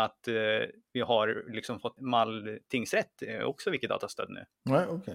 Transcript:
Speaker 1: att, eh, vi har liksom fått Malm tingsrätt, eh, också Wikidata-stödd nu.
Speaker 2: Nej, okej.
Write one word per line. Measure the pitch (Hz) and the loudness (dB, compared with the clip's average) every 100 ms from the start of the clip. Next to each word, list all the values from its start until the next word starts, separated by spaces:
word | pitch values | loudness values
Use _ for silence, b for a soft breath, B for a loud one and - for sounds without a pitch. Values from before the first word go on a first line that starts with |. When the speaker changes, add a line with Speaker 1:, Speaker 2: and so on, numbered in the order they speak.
Speaker 1:
att, | 110 - - | 2 -2 -2
eh, | 113 107 110 113 - _ | 0 2 2 0 -6 _
vi | 127 | -2
har | 113 113 107 104 - | 2 4 4 0 -4
liksom | 107 - 110 | -8 -6 -6
fått | 117 - | -6 -6
Malm | 131 120 113 110 107 110 - | 2 4 4 0 -8 -10 -4
tingsrätt, | 127 107 214 - - | -2 0 -2 -2 -6
eh, | - - | -8 -4
också | 123 - 202 | -4 -2 -2
Wikidata-stödd | 160 113 104 101 - - | -2 -2 -2 -4 -8 -8
nu. | 95 - _ | -10 -16 _
Speaker 2:
Nej, | - 143 180 | 2 2 2
okej. | 170 - | -2 -6